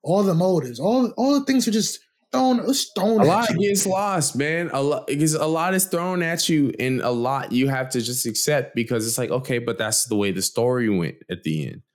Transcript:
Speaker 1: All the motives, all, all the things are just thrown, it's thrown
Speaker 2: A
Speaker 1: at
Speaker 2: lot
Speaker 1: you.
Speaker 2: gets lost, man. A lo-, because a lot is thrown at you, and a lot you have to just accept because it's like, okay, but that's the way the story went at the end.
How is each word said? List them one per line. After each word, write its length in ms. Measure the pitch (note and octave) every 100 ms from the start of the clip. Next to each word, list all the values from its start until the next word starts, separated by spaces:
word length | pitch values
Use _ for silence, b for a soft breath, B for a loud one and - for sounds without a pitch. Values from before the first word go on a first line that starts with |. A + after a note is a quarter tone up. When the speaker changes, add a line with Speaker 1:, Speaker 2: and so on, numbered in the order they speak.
Speaker 1:
All 200 | - F#3+
the 100 | G3
motives, 460 | E3 F#3 F3 C3 A#2+
all, 320 | E3+ B3+ B3 -
all 200 | B3+ C#4+
the 60 |
things 240 | C4+ C4 A#3
are 20 |
just 300 | A3 G3 - _ _ _
thrown, 280 | C4 C4 A#3+
it's 300 | G3+ C4+ - G#3
thrown 240 | G3+ A3+
Speaker 2:
A 40 |
Speaker 1:
at 20 | G3+
Speaker 2:
lot 240 | G3+ A#3
Speaker 1:
you. 180 | E3 G3+
Speaker 2:
gets 180 | G3+ F#3+
lost, 480 | F#3+ G3+ F#3 D3+
man. 360 | - C#3+ E3 E3+
A 100 | C#3
lo-, 220 | C#3+ D3 -
because 280 | C#3+ D#3
a 120 | D#3 D#3
lot 280 | D#3+ E3+
is 100 | F#3+
thrown 380 | F#3 E3+ F3+ F3+
at 260 | E3 E3 -
you, 240 | D#3+ C#3 -
and 220 | B2+ C3
a 80 | A#2+
lot 420 | A#2+ B2 C3+ -
you 160 | B2 C3+
have 220 | C3 C3
to 100 | B2+
just 240 | A2+ B2
accept 500 | A#2 G#2+ - D3 B2
because 320 | - A#2 A#2+ A2
it's 120 | A#2
like, 120 | B2
okay, 280 | B2+ C3 A#2+
but 180 | A#2+ A2+
that's 300 | A2 A2 -
the 100 | G#2+
way 160 | G2+
the 100 | F#2
story 460 | F#2+ - A#2+ B2+ A2+
went 280 | G2 E2 - -
at 120 | F2+
the 260 | D#2+ D#2 C2+
end. 140 | - _